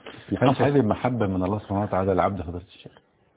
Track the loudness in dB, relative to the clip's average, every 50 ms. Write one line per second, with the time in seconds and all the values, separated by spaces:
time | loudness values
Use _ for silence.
0 | -20 -20 -20 -16 -10 -6 -2 2 4 4 4 4 2 2 4 4 4 2 2 0
1 | 0 -2 0 0 0 0 0 0 0 -2 -2 -4 -4 -4 -2 -2 -2 0 0 0
2 | 0 2 2 2 2 0 0 -4 -8 -8 -10 -12 -12 -16 -20 -20 -20 -20 -20 -20
3 | _ _ _ _ _ _ _